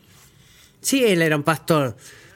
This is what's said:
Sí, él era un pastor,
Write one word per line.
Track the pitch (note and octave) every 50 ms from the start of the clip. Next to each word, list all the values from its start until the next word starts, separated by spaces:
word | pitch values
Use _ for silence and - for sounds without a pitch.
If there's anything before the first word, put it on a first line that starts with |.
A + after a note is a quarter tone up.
| _ _ - - - - _ _ _ _ - - - _ _ _
Sí, | - - C4 C#4 B3
él | A3 F#3 E3+ E3
era | D#3 D#3
un | D3 C#3+
pastor, | E3 D#3 - - - E3 D3+ C#3 B2 - - - - - - - - -